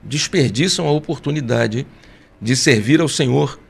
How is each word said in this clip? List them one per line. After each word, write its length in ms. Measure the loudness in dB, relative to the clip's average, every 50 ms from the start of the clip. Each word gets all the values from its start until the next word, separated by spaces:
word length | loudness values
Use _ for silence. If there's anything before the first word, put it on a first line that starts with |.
desperdiçam 840 | -12 -6 -6 -4 -4 -2 0 0 0 0 0 0 0 0 0 -2 0
a 40 | 0
oportunidade 920 | 0 -2 -2 -4 -8 -6 -4 -6 -4 -4 -2 -2 0 0 0 -2 -2 -6 -8 -10 -16 -20 -20 -20 -20 -20 -20 _ _ _
de 140 | -2 -2 0
servir 460 | 2 4 4 4 2 4 4 4 4
ao 60 | 4
Senhor 520 | 2 0 0 0 2 2 2 0 0 -4 -12 -20 -20